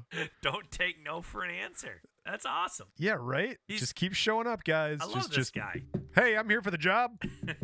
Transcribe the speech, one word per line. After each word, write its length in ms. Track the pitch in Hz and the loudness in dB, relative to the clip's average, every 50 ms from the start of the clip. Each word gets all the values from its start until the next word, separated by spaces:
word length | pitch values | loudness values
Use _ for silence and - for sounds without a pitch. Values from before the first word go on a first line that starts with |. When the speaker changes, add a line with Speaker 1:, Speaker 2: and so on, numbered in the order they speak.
| - - - | -12 -10 -6
Speaker 1:
<laughs> 240 | 165 156 - - - | -6 -6 -6 -6 -2
Don't 300 | - 139 156 208 - - | -2 0 0 0 -6 -6
take 320 | - - 180 180 165 156 151 | -2 0 0 0 0 -4 -8
no 180 | 147 160 175 | -8 -8 -6
for 220 | 175 - - 208 185 | -8 -8 -6 -6 -4
an 60 | 175 170 | -4 -4
answer. 480 | 180 208 294 339 - 254 - - 87 _ - _ _ - | -6 -8 -6 -8 -8 -8 -8 -12 -12 _ -20 _ _ -8
That's 200 | - 196 - - | -8 -6 -4 -4
awesome. 420 | 269 - 160 180 180 - - 98 - _ | -2 0 0 0 -2 -2 -8 -10 -12 _
Speaker 2:
Yeah, 200 | - 165 208 214 127 | -2 0 0 2 0
right? 380 | 120 123 131 151 196 262 220 - _ | 0 -2 0 0 0 -2 -4 -10 _
Speaker 1:
He's 140 | - 208 214 | -8 -4 -2
Speaker 2:
Just 140 | 131 - - | -2 -2 0
keep 180 | - 175 190 202 | 0 0 0 2
showing 340 | - - 220 220 226 233 | 2 2 4 2 2 2
up, 160 | 240 226 185 - | 0 -2 -2 0
guys. 360 | 165 156 156 156 151 156 147 | 2 2 2 2 0 0 -2
Speaker 1:
I 40 | 160 | -2
love 100 | 190 330 | -2 0
Speaker 2:
Just, 140 | 381 370 202 | -2 -2 2
Speaker 1:
this 60 | 151 | 2
Speaker 2:
just, 180 | 135 123 - - | 2 0 2 -2
Speaker 1:
guy. 300 | 113 104 98 87 - - - - - - - - | -4 -6 -4 -6 -8 -8 -4 -6 -6 -4 4 4
Speaker 2:
"Hey, 220 | 185 247 240 214 | 6 6 6 4
I'm 120 | 214 220 208 | 4 4 4
here 120 | 208 240 | 2 2
for 100 | 185 202 | 2 0
the 60 | 170 | -2
job. 440 | 156 151 185 196 233 247 233 233 - | 2 4 4 6 6 4 2 -2 -6
Speaker 1:
<laughs> 100 | - - - - - - 156 - | -8 -8 -8 -8 -6 -6 -6 -6